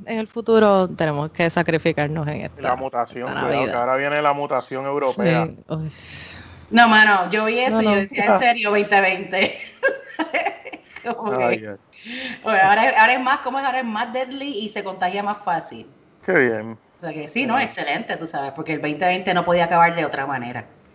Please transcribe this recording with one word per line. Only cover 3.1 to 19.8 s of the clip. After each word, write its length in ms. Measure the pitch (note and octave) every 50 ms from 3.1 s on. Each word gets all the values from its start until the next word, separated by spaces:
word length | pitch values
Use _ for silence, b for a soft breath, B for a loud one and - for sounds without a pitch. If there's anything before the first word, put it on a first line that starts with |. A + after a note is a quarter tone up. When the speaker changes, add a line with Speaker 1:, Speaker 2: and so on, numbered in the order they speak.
| - B2 A#2+ B2+
Speaker 1:
esta 100 | C3 C#3
Speaker 2:
cuidado, 140 | C3 B2+ C#3+
Speaker 1:
Navidad. 180 | C#3 C3 - -
Speaker 2:
que 60 | A#2+
ahora 160 | A#2+ B2+ C3
viene 240 | C3+ C#3+ C#3+ D3 D3
la 120 | D3+ C#3+ C#3+
mutación 520 | C#3+ C#3+ C#3+ C#3+ B2+ - - C#3 C3 C3+
europea. 600 | C#3 C#3 D3 C#3 C3 - G3+ G#3 E3+ E3 E3 E3
Speaker 1:
Sí, 100 | - - - -
uy. 240 | - D#3+ D#3+ D#3+ D#3 B B B B B B B B B B B B B B B B
Speaker 3:
No, 180 | G#3+ A#3 A#3+
mano, 420 | A#3 A3 G#3+ G#3+ G#3+ G3+ F#3 F3 F3+
yo 140 | G3+ G#3+ A3
vi 140 | A3 A#3 B3
eso 180 | B3+ B3+ A3
Speaker 1:
No, 40 | A3+
Speaker 3:
y 40 | A3
yo 60 | G#3+
Speaker 1:
no. 40 | G3+
Speaker 3:
decía, 280 | G3+ G3 G3 - - -
"¿En 140 | A#3 G#3 F#3
serio, 320 | B3+ A#3+ A#3 A#3+ G#3+ G#3
veinte 300 | G#3 G#3 G3+ - G#3 G3
veinte?". 600 | G3 F#3+ F#3 F#3+ G3 D#3 F#3 F#3+ - - - - - - - - - C4+ - - - - -
<laughs> 1000 | - D#4+ - - E4 - G4 - - - - - - - - - - - A#3+ A#3
Como 160 | A#3 A#3 G#3 -
que, 100 | B2+ B2
Speaker 2:
Ay, 220 | - A3+ A2 -
ay. 760 | G#2 - - _ _ _ - - A3 B3 B3+ C4 B3+ - - -
Speaker 3:
oye, 160 | - F#3+ F#3+
ahora, 320 | F#3+ F#3+ G#3 A3 A#3 C4+ - A3
ahora 140 | A3 A#3+ B3+
es 80 | C4
más, 160 | B3+ B3+ C#4+ D4
¿cómo 200 | - B3+ C4 C4+
es? 60 | C#4
Ahora 140 | C4+ B3 C4
es 60 | B3
más 260 | A3+ G#3+ G#3+ B3 A3+ A#3
deadly 460 | B3+ C4 B3+ C#4 C4+ C#4 C#4+ C4 G3+
y 100 | A3 G3+
se 140 | - G#3 G3
contagia 400 | F#3+ F#3 F3+ F#3 F3+ G3 G3+ G3+
más 140 | G3+ G#3
fácil. 500 | - - F#3 E3+ G#3+ - - A#2+ A2+ A2 - - _ _ _ _ _ -
Speaker 2:
Qué 80 | F#3+ F#3
bien. 440 | D#3 B2+ A#2+ A2+ G#2+ G#2+ A2+ A2+ - _ _ _
Speaker 3:
O 20 | _
sea 140 | F3 D#3+ D3+
que 140 | D#3 D3 D3
sí, 160 | - A#3+ C4+
¿no? 80 | A#3 G#3
Speaker 2:
Ajá. 80 | C#3+ -
Speaker 3:
Excelente, 540 | - - F#3 D#3 C#3+ D3 E3+ A3+ - F#3
tú 100 | - E3
sabes, 240 | - - C#3+ C#3 C3+
porque 220 | - D#3 D3+ D#3 D#3
el 60 | C#3+
veinte 260 | D3 D3 D3 - F#3
veinte 280 | F3+ F3+ F#3 F#3+ F#3+ F3+
no 120 | F3 E3+
podía 200 | F3 F3 F3 E3+
acabar 300 | D#3+ F3+ E3+